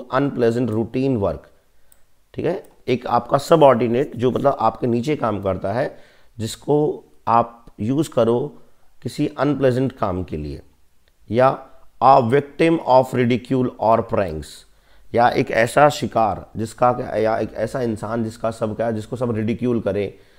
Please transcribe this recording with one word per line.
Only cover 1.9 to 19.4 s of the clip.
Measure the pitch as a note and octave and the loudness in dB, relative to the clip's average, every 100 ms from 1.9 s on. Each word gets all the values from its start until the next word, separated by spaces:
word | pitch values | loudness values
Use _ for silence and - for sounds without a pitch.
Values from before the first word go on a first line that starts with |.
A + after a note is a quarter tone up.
| - - _ _ | -20 -20 _ _
ठीक | - | -6
है, | C#3 F#3+ - _ - | -4 -6 -10 _ -4
एक | B2 - | -4 0
आपका | A#2+ - C#3 | -2 0 -2
सबऑर्डिनेट, | - E3 C#3+ A#2+ A#2+ A#2+ D3+ A#2 | 2 6 6 6 2 0 -2 0
जो, | B2 | 0
मतलब, | A2+ C3+ - | 2 0 2
आपके | A2 - B2+ | 0 0 -2
नीचे | A#2+ A#2+ D3+ | -2 -2 -2
काम | A#2 G#2 | -2 -2
करता | G2 F#2 F#2+ | -2 -4 -4
है, | A2+ - - - _ - - | -4 -4 -8 -20 _ -20 -10
जिसको | A2 - - D3 D3+ - - _ - | -10 -8 -2 0 0 -4 -12 _ 0
आप | A#2 A#2+ - - - | 2 2 -6 -20 -8
यूज़ | G#2 C3+ D3 | -4 -2 -2
करो | - A2+ A#2+ D3 - - - - - | 0 2 2 -2 -10 -20 -20 -20 -14
किसी | B2 - C#3+ | -12 -6 -6
अनप्लेजेंट | - C#3 C3+ C3+ B2 C3 | -2 -2 2 0 0 -2
काम | - G#2+ F#2 | -4 -4 -4
के | F2+ D#2+ | -6 -8
लिए, | D2+ C2+ - _ _ _ _ _ - | -10 -12 -16 _ _ _ _ _ -4
या | A2 C3 C#3+ - - - - | 2 2 2 -8 -20 -20 2
a | B2 C#3 | 6 6
victim | A#2 C#3 C#3+ - E3 E3 - | 6 0 -2 0 2 2 4
of | C3 C3 | 4 4
ridicule | B2 A#2+ B2 - C3 B2 - | 0 0 0 0 -2 -2 0
or | G#2 A2+ | 2 2
pranks, | - G#2+ F#2+ D#2 C#2+ - - _ _ - - | 2 -2 -2 -6 -12 -18 -20 _ _ -20 -4
या | A2 A#2+ | 2 2
एक | - C3 | 2 0
ऐसा | - A#2+ - D3 | 0 2 4 4
शिकार | - A2+ A#2+ A2 F2+ - - | 4 -2 0 0 -2 -8 -8
जिसका, | A2 - B2 B2 B2 G#2+ | -8 0 0 0 -4 -2
या | A2 A2 | 0 0
एक | A2 | -4
ऐसा | - A2+ C#3 | -4 -6 -4
इंसान | A#2+ G#2+ G#2+ A#2+ | -4 -4 -6 -4
जिसका | A2 - A2+ | -6 -4 -6
सब, | - A2+ G#2+ | -4 -6 -4
क्या, | A#2 | -4
जिसको | G#2+ G#2+ A#2 | -4 -6 -6
सब | B2 | -4
रिडिक्यूल | A2 | -2